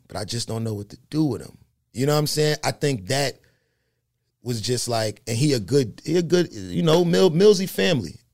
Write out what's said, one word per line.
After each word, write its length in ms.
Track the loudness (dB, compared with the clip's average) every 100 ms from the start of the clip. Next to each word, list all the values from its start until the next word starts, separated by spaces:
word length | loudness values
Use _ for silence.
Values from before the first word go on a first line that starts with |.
| _
but 80 | -10
I 80 |
just 240 | -8 -8 -6
don't 160 | -6
know 100 | -6
what 140 | -8 -10
to 100 | -18 _
do 140 | -2
with 180 | -2 -2
'em. 160 | -8 -20 _ _ _
You 140 | -4 0
know 60 |
what 40 | 2
I'm 60 | 0
saying? 300 | 0 0 0
I 60 | -4
think 380 | -2 -2 -2 -2
that 320 | -2 -2 -6 _ _ _ _ _ _ _ _ _ _
was 180 | -8 -6
just 280 | -4 -4 -2
like, 340 | -2 -2 -6 -6
and 100 | 0
he 160 | 2
a 80 | 0
good, 400 | 0 0 0 -4
he 120 | -2 -2
a 60 |
good, 300 | 0 0 0
you 300 | -6 -6 -2
know, 220 | 4 4
Mil-, 260 | 4 4 4
Millsy 380 | 6 6 6 2
family. 520 | -2 0 0 -2 -10 _